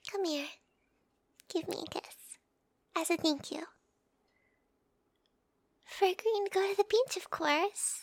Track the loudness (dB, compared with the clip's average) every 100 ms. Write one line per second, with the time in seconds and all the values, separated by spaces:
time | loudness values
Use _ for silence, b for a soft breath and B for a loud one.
0 | -8 -2 0 0 -4 -10 _ _ _ _
1 | _ _ _ _ _ -4 -2 -6 -6 -8
2 | -8 -18 -20 -20 _ _ _ _ _ -4
3 | 0 2 4 2 -2 -8 -10 _ _ _
4 | _ _ _ _ _ _ _ _ _ _
5 | _ _ _ _ _ _ _ _ -18 2
6 | 2 4 0 2 2 2 2 2 4 4
7 | 2 -2 -6 -2 2 2 2 -2 -6 -6